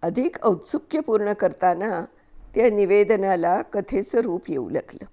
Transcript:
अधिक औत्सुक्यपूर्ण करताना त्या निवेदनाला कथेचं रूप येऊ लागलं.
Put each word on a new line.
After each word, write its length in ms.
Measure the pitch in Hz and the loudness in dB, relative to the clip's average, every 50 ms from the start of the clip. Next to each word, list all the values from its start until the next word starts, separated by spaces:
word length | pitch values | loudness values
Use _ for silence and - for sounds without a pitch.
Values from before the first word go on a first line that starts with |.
अधिक 340 | - 165 175 - 254 339 - - - | -4 -4 -2 0 -2 -2 -2 0 0
औत्सुक्यपूर्ण 880 | 226 196 156 - - - - - _ - 320 311 - 220 214 208 202 208 | 0 0 0 -2 -6 -6 -8 -8 _ -6 -4 -2 0 0 0 0 0 -2
करताना 720 | 208 208 180 151 - - 180 - 170 196 214 202 170 170 - _ _ _ _ _ - - - - | 0 0 -2 -2 2 0 0 0 0 -2 -4 -4 -6 -8 -10 _ _ _ _ _ -20 -20 -8 -2
त्या 140 | - 220 247 | 2 2 4
निवेदनाला 920 | 208 208 202 180 196 208 208 - 220 202 190 196 190 175 165 170 175 202 | 4 4 2 4 6 4 6 4 2 0 2 0 0 0 2 2 0 0
कथेचं 600 | - - - 208 190 - - 190 202 - - 247 | -2 -4 -6 -8 -6 -4 -4 -4 -4 -2 -2 -2
रूप 200 | 233 240 170 185 - - | 0 0 -4 -6 -6 -6
येऊ 220 | 165 135 123 85 | -6 -6 -4 -4
लागलं. 360 | 107 - - - - - - - | -6 -6 -8 -8 -16 -20 -20 -20